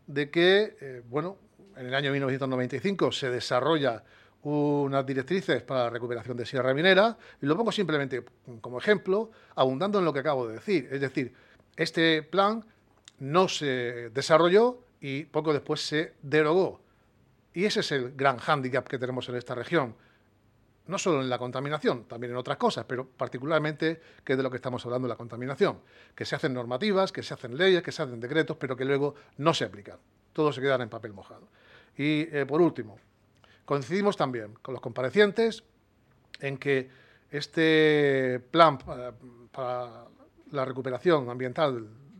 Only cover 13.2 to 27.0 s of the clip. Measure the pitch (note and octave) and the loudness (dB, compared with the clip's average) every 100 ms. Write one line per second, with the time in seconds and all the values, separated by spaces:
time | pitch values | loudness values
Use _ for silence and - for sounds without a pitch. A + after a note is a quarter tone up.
13.2 | C3+ F3 F#3 - D3 B2+ A#2+ A#2+ A#2 A#2+ | 0 2 2 0 -2 -2 -4 -6 -8 -4
14.2 | C3 D#3 F3 G3+ A#3+ B3 _ _ C#3+ C3+ | 4 6 8 6 4 0 _ _ -8 -8
15.2 | E3 D#3 D#3 C#3+ - D3+ - D3+ E3 - | -6 -4 0 0 -2 -4 -2 -2 -4 -8
16.2 | C#3 D3+ D3+ F3+ D3+ - _ _ _ _ | 0 2 4 2 0 -4 _ _ _ _
17.2 | _ _ _ E3+ G3+ G#3+ - C#3+ B2 C#3 | _ _ _ -2 -2 0 -2 -2 -4 0
18.2 | C#3+ A#2 - D3 B2+ C3 - C3 B2+ B2+ | 0 0 0 0 0 -4 -4 -6 -6 -6
19.2 | - B2 - A#2+ A#2+ E3+ B2 - _ _ | -6 -8 -8 -10 -4 -2 -2 -8 _ _
20.2 | _ _ _ _ _ _ - G3 F#3+ C#3+ | _ _ _ _ _ _ -10 -4 0 2
21.2 | C3 A#2+ B2 B2+ C#3+ D3+ A#3+ B2+ - A#2 | 0 -2 -4 -6 -4 -2 -2 -2 -6 -10
22.2 | B2 B2 B2+ C#3 A#3 - G#2+ B2+ - - | -8 -6 -6 0 0 -2 -6 -8 -8 -8
23.2 | B2+ B2 C#3+ D#3 D3+ D3 D#3+ D#3+ - - | -8 -6 -2 0 0 -2 -4 -4 -10 -10
24.2 | - C3 C3 A#2+ B2+ B2 A#2+ B2+ B2+ A2 | -2 -2 -2 -4 -8 -8 -6 -4 -4 -8
25.2 | A#2 A#2 B2+ C3 F3+ F#2+ - - - - | -12 -10 -8 0 0 -2 -12 -20 -18 -12
26.2 | A2+ D3 D3 B2+ A#2 B2 G#3+ F#3+ | -8 -4 -2 -4 -4 -2 0 2